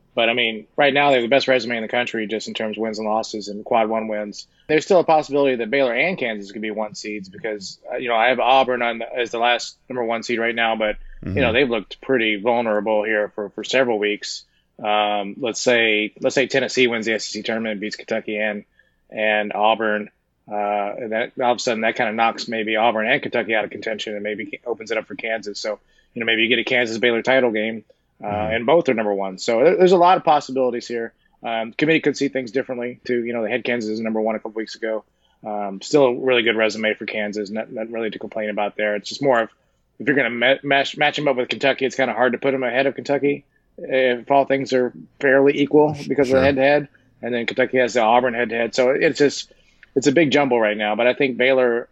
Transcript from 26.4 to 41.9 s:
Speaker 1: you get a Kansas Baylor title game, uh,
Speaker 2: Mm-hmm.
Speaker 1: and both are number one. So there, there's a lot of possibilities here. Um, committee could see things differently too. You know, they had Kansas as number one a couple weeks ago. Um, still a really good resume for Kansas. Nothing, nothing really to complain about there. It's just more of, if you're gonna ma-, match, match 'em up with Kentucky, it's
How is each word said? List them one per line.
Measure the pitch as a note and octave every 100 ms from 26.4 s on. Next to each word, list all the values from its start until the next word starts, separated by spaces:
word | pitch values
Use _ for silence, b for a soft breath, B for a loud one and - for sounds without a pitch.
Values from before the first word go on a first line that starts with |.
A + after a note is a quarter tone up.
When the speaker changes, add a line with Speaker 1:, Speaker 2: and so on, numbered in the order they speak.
Speaker 1:
you | A2+
get | A#2+
a |
Kansas | A2 B2+ A#2+ A2+
Baylor | A#2+ A#2
title | A2+ C3 B2
game, | G#2+ A2 A2+ - _ _ _
uh, | G#2
Speaker 2:
Mm-hmm. | G#2 G#2+ A2+
Speaker 1:
and | A#2
both | E3 D#3+
are |
number | A2+ G#2
one. | G2 F#2+ F#2+
So | - A2+
there, | D3 F3+
there's | F3+
a | F#3
lot | F3 F#3
of |
possibilities | E3 D3 - C3 B2+ A#2+ -
here. | A#2 A2+ - _ _
Um, | A#2+ A2+ A2+
committee | - D3+ D#3+
could | D3 C3+
see | C#3
things | C3+ A#2+
differently | B2+ B2+ B2 B2 - -
too. | A#2+ A#2
You |
know, | A#2+
they | G#2+
had | A#2+
Kansas | B2 A#2+ G#2+
as | A2
number | A2+ A2
one | A2 A2
a |
couple | A2+
weeks | A2 G#2+ -
ago. | A2 A2 - _ _ _ A2
Um, | G#2 G2+ G2
still | - D3 C3
a | B2+
really | C3 B2
good | A#2 A2
resume | A2 G#2+ A2 G#2
for | G#2
Kansas. | A2 G#2 G#2 G2+
Nothing, | G#2+ - A#2+
nothing | A2+
really | A2+ A2+
to | -
complain | G#2+ A2+ G#2+
about | G#2 G#2 -
there. | G#2 G#2
It's | -
just | -
more | C#3 A#2+
of, | A2+ _ _ _ _ _
if | A2+
you're | C#3
gonna | A#2
ma-, | A#2+ A#2+ C3+
match, | C#3+ C#3 C3+ D3+
match | D3 C#3+
'em | D3
up | B2+
with | A#2+
Kentucky, | A2+ C#3 B2+
it's | C3